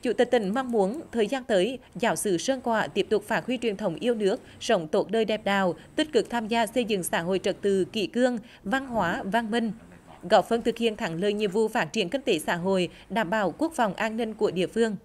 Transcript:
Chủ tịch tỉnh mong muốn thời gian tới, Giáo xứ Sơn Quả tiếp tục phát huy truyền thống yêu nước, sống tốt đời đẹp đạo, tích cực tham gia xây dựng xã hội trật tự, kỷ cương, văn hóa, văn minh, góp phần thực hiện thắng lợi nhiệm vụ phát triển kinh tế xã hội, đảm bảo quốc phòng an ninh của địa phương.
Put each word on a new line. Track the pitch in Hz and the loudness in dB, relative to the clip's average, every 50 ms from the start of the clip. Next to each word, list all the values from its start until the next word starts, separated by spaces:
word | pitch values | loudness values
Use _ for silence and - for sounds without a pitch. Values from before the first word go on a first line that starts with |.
| - | 0
Chủ | 247 208 | -2 2
tịch | - 240 247 | 2 2 4
tỉnh | - 240 214 185 202 | 4 2 2 2 -2
mong | 269 262 254 233 | -2 -2 0 2
muốn | 226 196 185 226 320 330 - - | 2 2 2 0 -4 -10 -6 -2
thời | 233 220 | 0 0
gian | 208 262 262 247 | 0 0 -4 -2
tới, | - 226 185 180 226 269 247 - - - | 2 2 2 2 2 -2 -6 -12 -14 -8
Giáo | 185 240 226 - | -2 0 0 0
xứ | 220 - 214 185 165 | 0 0 0 0 0
Sơn | - - 269 262 262 | 0 0 -2 -2 0
Quả | 240 226 214 175 | 0 0 0 0
tiếp | - - 208 185 - | 0 0 -2 0 2
tục | 220 202 - | 0 0 0
phát | - 233 175 160 | 0 -4 -4 -2
huy | - 254 254 | -2 -4 -2
truyền | - 233 202 | -2 -2 -2
thống | 196 214 196 165 | -2 -2 -4 -4
yêu | - - 240 240 | -2 0 0 0
nước, | 220 214 185 208 - - - - - | 2 2 0 0 0 -6 -16 -18 -14
sống | - - 233 190 160 156 | 0 0 0 0 0 0
tốt | - 202 170 160 | 0 0 0 2
đời | 196 226 226 | 0 0 0
đẹp | 208 220 214 220 | 0 -2 -2 0
đạo, | 196 202 196 190 180 156 - - - - | 0 2 2 2 2 0 -4 -10 -10 -2
tích | - 311 311 - | -2 -2 2 2
cực | 233 - - | 0 0 2
tham | - 240 226 202 | -2 -4 -2 0
gia | 233 233 233 | 0 0 0
xây | 208 220 254 240 | 0 0 -2 0
dựng | 202 220 190 170 | 0 -2 -2 -2
xã | - - 202 | -2 -2 -2
hội | 165 170 196 185 | -2 0 -2 0
trật | 185 208 180 - | 0 -2 -4 -2
tự, | - 202 196 190 180 | 0 0 2 2 0
kỷ | - - 220 190 | 0 0 -4 -4
cương, | - - 233 247 254 247 226 - - - - - | -2 0 2 2 2 0 -2 -8 -12 -20 -12 -6
văn | 196 220 269 269 | -4 -4 -2 -4
hóa, | 269 240 226 185 165 185 - - | -2 -2 0 0 0 0 -2 -4
văn | 196 190 233 240 214 | -2 -2 -2 -2 0
minh, | 202 233 233 226 190 - - - - - - - - - - | -2 0 0 -2 -4 -6 -12 -20 -20 -20 -20 -20 -20 -16 -2
góp | 175 214 202 180 - | 4 4 4 6 4
phần | 226 240 226 | 0 0 0
thực | 240 226 - | -2 -2 0
hiện | 233 226 214 | 0 -2 0
thắng | 208 233 175 165 160 | -2 -6 -4 -4 0
lợi | 190 208 202 | 0 0 0
nhiệm | 208 214 202 | 0 -2 0
vụ | 175 220 220 220 | 2 2 0 2
phát | 220 247 185 | 2 -2 -2
triển | 156 - 220 196 175 | 0 0 -2 -2 0
kinh | - 269 269 | -2 -4 0
tế | - 208 156 | 0 0 0
xã | 156 - 190 | 2 -2 -2
hội, | 175 170 190 196 185 180 160 - - - - | 0 2 2 2 2 2 -2 -4 -12 -14 -6
đảm | 190 226 220 160 | -2 -2 -2 0
bảo | 208 220 202 180 147 - | 0 0 0 0 0 -2
quốc | 285 320 320 | -4 -4 0
phòng | - 240 208 165 | 0 -2 0 0
an | - 208 226 220 | -2 -4 -4 -2
ninh | 220 240 220 214 | -4 -4 -6 -4
của | 214 214 185 | 0 -2 0
địa | 156 180 180 | 2 0 -2
phương. | 160 - 220 233 226 208 - - | 0 2 0 0 0 0 -6 -10